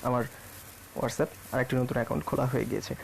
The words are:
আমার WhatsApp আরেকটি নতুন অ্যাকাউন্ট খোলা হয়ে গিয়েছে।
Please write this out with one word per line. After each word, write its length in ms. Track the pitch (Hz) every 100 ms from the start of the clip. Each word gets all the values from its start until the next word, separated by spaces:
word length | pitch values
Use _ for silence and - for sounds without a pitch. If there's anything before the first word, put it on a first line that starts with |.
আমার 220 | 123 123 110 - - - - - - -
WhatsApp 260 | 123 - 156 - -
আরেকটি 240 | 127 127 127
নতুন 180 | 123
অ্যাকাউন্ট 300 | 123 113 143
খোলা 220 | - - 127
হয়ে 180 | 131
গিয়েছে। 300 | 107 104 - -